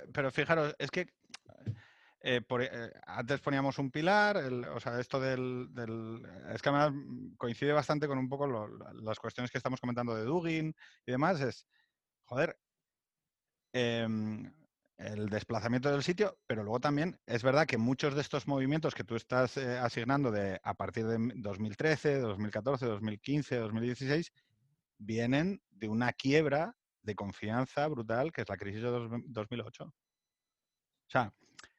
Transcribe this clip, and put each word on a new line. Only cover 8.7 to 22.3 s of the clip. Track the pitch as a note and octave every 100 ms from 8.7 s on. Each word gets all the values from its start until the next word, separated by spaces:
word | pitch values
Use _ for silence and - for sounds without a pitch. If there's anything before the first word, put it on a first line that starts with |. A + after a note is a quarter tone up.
| A2 -
las | A2 A2 G#2+
cuestiones | A2+ - B2
que | B2+
estamos | B2+ B2+
comentando | B2+ A#2+ A#2+ A2
de |
Dugin | A2+ F3 E3 D#3+ D#3 - - _ -
y |
demás, | B2+ E3 D#3+
es, | B2+ - _ _ _ _ _ _ -
joder, | B2 D#3+ - _ _ _ _ _ _ _ _ _ _ _
em, | B2+ A#2+ A#2 A2+ A2 G#2+ G#2+ - - _ _ _ -
el | - G#2 G#2
desplazamiento | G#2+ - A2 A#2 B2 C#3+
del | C#3+
sitio, | D#3 F3+ G3+ - -
pero | A2
luego | G#2 B2
también | D3+ C#3+ E3+ - -
es | A2+
verdad | C3 C#3 D#3+
que | A#2
muchos | A#2+ C3+ D3+
de | C#3+
estos | - C#3+ -
movimientos | C3+ C3 D#3 D3
que | -
tú | G2+ A#2
estás, | - B2+ B2 C#3
eh, | B2+ B2
asignando | A#2+ - A#2 C#3+ B2+
de, | G#2 G2 F#2
a | A2 -
partir | G2 A#2 A2
de | A2+ A#2 A#2+
dos | G#2 F#2+
mil | G#2+ G2
trece, | D#3 D3 D3+ C#3
dos | A2+